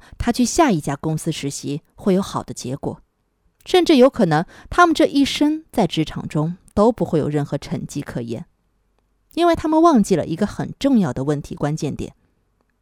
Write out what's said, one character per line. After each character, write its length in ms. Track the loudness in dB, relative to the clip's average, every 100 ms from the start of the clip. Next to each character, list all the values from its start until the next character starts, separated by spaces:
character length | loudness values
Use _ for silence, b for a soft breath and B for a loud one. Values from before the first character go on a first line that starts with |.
| b -6
他 120 | -4
去 140 | -2 0
下 240 | 2 2
一 100 | 2
家 160 | -2 -6
公 220 | -6 -4
司 140 | -6
实 180 | -6 -8
习 320 | -8 -8 -10 -12 -6
会 180 | 0
有 80 | 0
好 220 | 0 -6
的 100 | -8
结 240 | -10 -10 -8
果， 240 | -8 -10 _ _ _ _ _ _ 0
甚 180 | 2
至 120 | 6 6
有 120 | 6
可 200 | 4 2
能 180 | 2 -2 B B
他 160 | 2 4
们 80 |
这 140 | 4 2
一 180 | 2 0
生 380 | 2 0 0 -4
在 160 | -2 0
职 180 | 0 -4
场 220 | -6 -6
中 300 | -4 -4 -6 _
都 180 | 2 2
不 120 | 2
会 140 | -2 -2
有 100 | -2
任 160 | -2
何 140 | -4 -6
成 300 | -8 -10 -8
绩 140 | -10
可 200 | -10 -10
言， 240 | -8 -10 -14 _ _ _ _ _ _ _ _
因 140 | 0 2
为 80 | 2
他 120 | 2
们 140 | 4
忘 220 | 6 6
记 120 | 4 0
了 100 | -2
一 100 | -4
个 100 | -4
很 280 | -4 -10 -4
重 220 | 2 2
要 120 | 2
的 120 | -2
问 180 | -4 -4
题 140 | -6 -6
关 200 | -4 -4
键 200 | -6 -8
点： 180 | -10 -14 _ _ _ _ _ _